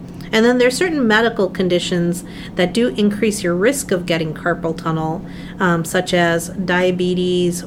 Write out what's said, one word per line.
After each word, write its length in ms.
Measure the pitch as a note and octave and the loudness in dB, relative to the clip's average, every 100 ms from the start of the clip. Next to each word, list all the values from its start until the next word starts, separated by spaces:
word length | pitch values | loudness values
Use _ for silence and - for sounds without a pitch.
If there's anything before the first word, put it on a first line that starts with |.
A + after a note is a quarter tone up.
| - - - | -14 -14 -2
And 120 | A3 | 2
then 140 | A#3 B3 | 4 6
there's 180 | A#3+ B3+ | 4 2
certain 300 | F4+ D4+ A3+ | 0 2 2
medical 440 | G#3+ A#3 A3+ F#3 | 4 2 2 -2
conditions 720 | - F3+ F3 - F3 F3 F3 - - - - | 0 0 0 0 0 0 -2 -8 -14 -6 0
that 180 | F3+ | 0
do 140 | A3+ A#3+ | 2 0
increase 560 | - G#3 G#3 A3+ G3 | 2 0 2 0 0
your 100 | F3 | 0
risk 380 | F3 A3 C4+ - | 2 2 0 -2
of 160 | F3+ F3 | -2 0
getting 260 | E3 D#3+ | -2 -2
carpal 420 | D3+ F3 E3+ E3 D#3+ | -4 -2 -2 -4 -4
tunnel, 480 | E3 D#3+ D#3+ D#3+ - - - - | -2 -2 -2 -4 -8 -12 -10 -2
um, 260 | F#3 E3+ E3 | 0 0 0
such 300 | F#3+ F3+ F3+ | -2 0 2
as 340 | E3+ E3 E3+ | 2 0 -2
diabetes 1120 | - F3+ F3+ F#3 F3+ F3+ F3+ F3+ F3+ F3+ F3 | -6 -2 0 2 0 0 0 0 2 0 -2